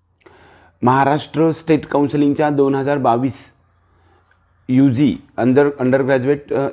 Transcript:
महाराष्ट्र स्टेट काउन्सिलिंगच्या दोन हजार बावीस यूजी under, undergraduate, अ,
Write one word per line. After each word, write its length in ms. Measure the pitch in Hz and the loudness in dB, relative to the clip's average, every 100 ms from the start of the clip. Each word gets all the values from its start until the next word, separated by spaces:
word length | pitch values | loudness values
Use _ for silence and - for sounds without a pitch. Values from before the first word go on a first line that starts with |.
| _ _ - - - - _ - | _ _ -20 -20 -20 -20 _ -4
महाराष्ट्र 680 | 120 131 139 147 - 143 165 | 0 2 2 0 -4 -2 0
स्टेट 360 | 156 - 151 - | 0 0 -2 0
काउन्सिलिंगच्या 640 | 143 143 147 143 139 151 | -2 -2 0 0 0 0
दोन 240 | 143 139 | 0 0
हजार 240 | 139 135 143 | 0 -2 -2
बावीस 360 | 127 120 131 - - _ _ _ _ _ _ _ _ _ _ _ - | 0 0 -2 -8 -20 _ _ _ _ _ _ _ _ _ _ _ -2
यूजी 480 | 127 139 117 147 87 - - | 2 2 2 0 -2 -8 -4
under, 320 | 120 131 143 143 | 0 2 2 0
undergraduate, 760 | 127 135 131 135 127 147 - | -2 0 0 0 0 -4 -2
अ, 140 | 123 139 | -4 -4